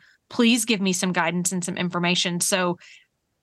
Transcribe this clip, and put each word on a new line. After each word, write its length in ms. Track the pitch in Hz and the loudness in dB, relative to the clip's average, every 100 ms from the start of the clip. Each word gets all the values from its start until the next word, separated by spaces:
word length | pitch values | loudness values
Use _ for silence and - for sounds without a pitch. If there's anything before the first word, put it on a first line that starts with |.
| _ _ - | _ _ -6
Please 360 | - 233 240 220 | 2 4 4 2
give 140 | 214 | 0
me 120 | 196 | 0
some 200 | 180 185 | 0 0
guidance 400 | 180 165 175 175 | 0 0 0 -2
and 120 | 180 | -4
some 120 | 175 - | -4 -4
information." 600 | 180 175 175 180 180 175 | -4 -2 0 0 -2 -2
So 380 | - 190 180 165 - - _ _ _ _ | -2 0 0 -4 -10 -20 _ _ _ _